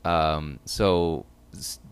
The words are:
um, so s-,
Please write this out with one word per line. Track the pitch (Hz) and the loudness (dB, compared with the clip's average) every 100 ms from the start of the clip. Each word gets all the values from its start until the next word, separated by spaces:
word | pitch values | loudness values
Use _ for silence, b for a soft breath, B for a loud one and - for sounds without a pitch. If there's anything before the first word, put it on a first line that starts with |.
um, | 85 82 78 76 78 69 - | 0 2 2 0 -4 -10 -8
so | - 101 87 85 73 - - - | 0 2 4 2 -2 -8 -20 -20
s-, | - - - - | -14 -12 -14 -18